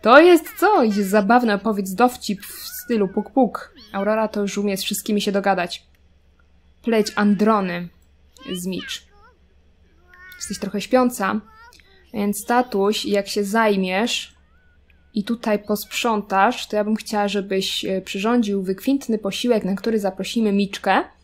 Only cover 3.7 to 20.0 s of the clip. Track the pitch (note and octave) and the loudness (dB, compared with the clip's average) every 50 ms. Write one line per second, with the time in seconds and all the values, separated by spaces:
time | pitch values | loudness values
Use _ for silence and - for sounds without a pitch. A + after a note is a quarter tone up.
3.7 | _ - - - - G3 G3 G3+ A3 A3 A3 G#3+ - G#3 G3+ G3 - G3+ G3+ G#3 | _ -20 -20 -10 -6 -4 0 0 0 0 0 -2 -2 -4 -4 -4 -2 -2 -2 -2
4.7 | G3 F#3+ - - G#3+ - - - G#3 G#3 G3 G#3+ F#3+ G3+ F#3+ G3+ F#3+ F#3 F3 F3+ | -2 -2 -2 -4 -4 -4 -2 -2 -2 0 0 0 -2 0 0 0 0 0 -2 -6
5.7 | - - _ _ _ _ _ _ _ _ _ _ _ _ _ _ _ _ _ _ | -6 -14 _ _ _ _ _ _ _ _ _ _ _ _ _ _ _ _ _ _
6.7 | _ _ _ A#3 A3+ A3 G#3 - - - G#3 G#3 G3+ F3+ G#3 A3 A3+ G#3 G3 F#3 | _ _ _ 0 2 2 2 0 0 0 2 2 4 4 4 2 2 2 0 -2
7.7 | F3 F3 F3 F3 _ _ _ _ _ _ _ _ _ - - - F#3+ F3+ F3 F#3 | -4 -6 -8 -10 _ _ _ _ _ _ _ _ _ -20 -14 -12 -10 -8 -6 -6
8.7 | F#3 - - - - - _ _ G#4 G#4 G#4+ A#4+ B4 _ _ _ _ _ _ _ | -8 -8 -8 -10 -14 -14 _ _ _ -20 -20 -20 _ _ _ _ _ _ _ _
9.7 | _ _ _ _ _ _ _ _ - - - - - - - - G3+ - - G3 | _ _ _ _ _ _ _ _ -20 -20 -20 -20 -18 -16 -14 -12 -10 -8 -8 -6
10.7 | - G#3 G3 - - B3+ B3+ B3 B3 - G3+ F#3+ - G#3+ - - - - - - | -6 -6 -4 2 2 4 4 2 0 -2 -4 -2 -2 -4 -6 -10 -20 -20 -20 -20
11.7 | - - _ _ _ _ _ _ - G#3+ G#3 G#3 G3+ - - - A#3+ B3 B3 B3 | -20 -20 _ _ _ _ _ _ -6 -4 -2 -2 -4 -4 -4 0 0 0 0 0
12.7 | - G3 G3 G3+ G#3+ - - - G3+ G3+ G3 - - G#3+ G#3 G3 G3+ A3+ A3+ G#3+ | 0 0 0 2 0 -2 -2 -2 -2 -2 -2 -2 -4 -4 -4 0 0 2 2 4
13.7 | G#3 F#3+ F#3+ F#3 F#3 F#3+ A3+ B3 - - - - _ _ _ _ _ _ _ _ | 2 2 0 0 0 0 0 0 -2 -6 -6 -10 _ _ _ _ _ _ _ _
14.7 | _ _ _ _ _ _ _ _ _ G#3+ G3 - A#3 A#3 - A3+ G#3+ G#3 G#3 - | _ _ _ _ _ _ _ _ _ -6 -4 -4 -6 -4 -2 -2 -2 -2 -2 -4
15.7 | G#3+ G#3 - - - - - A#3+ A3 G#3 G3+ - G3 F#3+ F#3+ A3+ B3 - - - | -4 -4 -4 -8 -8 -4 -2 -2 -2 -2 -4 -2 2 2 2 2 2 -2 -8 -4
16.7 | - G#3 G#3+ G#3 A3 G#3+ - - - G#3 G#3 G3+ F#3+ G3+ F#3+ G3+ G3 F#3+ F#3+ F#3+ | -2 -2 0 0 -2 -4 -4 -4 -2 -2 -2 0 -2 -4 -4 -2 -4 -2 -2 -2
17.7 | - - - - F#3+ F#3+ F#3+ - - G3 F#3+ A3 A#3+ B3 A3+ G3+ G3+ G3 F#3+ F#3 | -6 -6 -4 -4 -4 -4 -6 -6 -8 -4 -2 0 2 2 2 0 0 -2 -2 -4
18.7 | F#3+ F#3+ - C4 C#4 C4+ - - A3 G#3+ G#3+ G3 F#3+ - - A#3+ A#3+ G#3+ - F3+ | -6 -4 0 0 0 0 0 -2 -4 -4 -4 -6 -6 -4 0 0 0 2 0 -2
19.7 | G3 F#3+ - A#3 A3+ A3 | -4 -4 -4 -2 -2 0